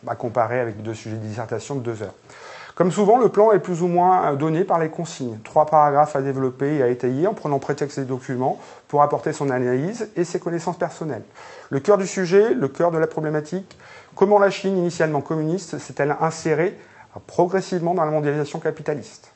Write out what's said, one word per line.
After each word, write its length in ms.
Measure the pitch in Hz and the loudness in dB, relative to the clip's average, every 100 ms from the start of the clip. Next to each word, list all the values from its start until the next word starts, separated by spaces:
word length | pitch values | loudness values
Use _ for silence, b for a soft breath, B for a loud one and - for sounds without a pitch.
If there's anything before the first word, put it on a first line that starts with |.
| 117 | -8
euh, 60 | |
à 40 | 117 | -6
comparer 440 | 123 120 110 123 | -4 0 0 0
avec 240 | 117 104 | -2 -6
deux 100 | 107 | -8
sujets 220 | 110 113 110 | -10 -8 -8
de 60 | |
dissertation 540 | 107 107 113 113 - 139 | -8 -8 -8 -8 -6 -8
de 40 | |
deux 240 | 120 110 | -6 -8
heures. 100 | 98 - B B B B B - | -10 -14 B B B B B 0
Comme 160 | 175 | 0
souvent, 260 | 165 202 240 | 4 4 6
le 120 | 214 | 4
plan 240 | - 220 | 6 6
est 60 | 202 | 6
plus 240 | - 170 | 2 -2
ou 40 | 180 | 0
moins, 460 | 175 180 185 170 | 2 4 4 2
euh, 20 | 139 | 0
donné 300 | 156 160 196 | 0 0 0
par 120 | 170 | 0
les 120 | 160 | 0
consignes. 500 | 160 170 - 127 110 - | -4 -10 -8 -8 -8 -2
Trois 200 | 156 151 | 0 4
paragraphes 520 | 156 147 143 147 143 | 6 6 4 2 2
à 40 | |
développer 540 | 135 135 131 131 143 151 | -2 -2 -2 -2 -2 2
et 80 | |
à 60 | 123 | 2
étayer 360 | 123 127 131 185 | 2 0 0 0
en 80 | |
prenant 240 | 208 156 143 | -2 -2 -4
prétexte 440 | - 143 143 - | -2 -4 -4 -4
des 40 | 131 | -4
documents 540 | 131 - 123 131 190 B B _ | -6 -4 -2 -2 -4 B B _
pour 120 | 147 | 2
apporter 300 | 143 143 - | 4 2 -4
son 180 | 147 143 | -2 -2
analyse 600 | 127 123 127 160 220 214 - | 0 0 0 -2 -6 -8 -4
et 80 | 175 | -4
ses 160 | 180 | -4
connaissances 360 | 175 170 170 165 | -4 -4 -6 -4
personnelles. 460 | 170 - 160 113 - B B B B | -6 -6 -8 -8 -10 B B B B
Le 100 | 139 | -4
cœur 180 | 139 202 | 4 4
du 80 | 190 | 4
sujet, 480 | - 180 196 220 | -2 4 4 6
le 140 | 254 135 | 2 -2
cœur 240 | - 170 | 0 0
de 60 | 165 | 2
la 100 | 160 | -2
problématique, 720 | 160 156 151 151 185 196 - B B B | -2 -2 -4 -4 -8 -10 -20 B B B
comment 260 | - 196 208 | 0 4 6
la 100 | 196 | 4
Chine, 280 | 190 190 190 | 2 -2 0
initialement 440 | 175 165 160 147 | 0 0 0 0
communiste, 560 | - 160 156 180 180 147 | -2 -4 -2 -4 -6 -12
s'est-elle 380 | - 131 143 151 | -12 -4 -2 0
insérée, 580 | 160 160 165 151 175 - B B B - | -2 -2 -2 2 0 -2 B B B -20
euh, 60 | - | -8
progressivement 680 | - 180 190 185 180 170 | 0 2 0 -2 -4 -2
dans 100 | 185 | 0
la 80 | 156 | 0
mondialisation 480 | 156 147 147 147 170 | 0 0 -2 -4 -4
capitaliste ? 720 | 160 156 151 147 - - - | -6 -4 -6 -6 -8 -20 -20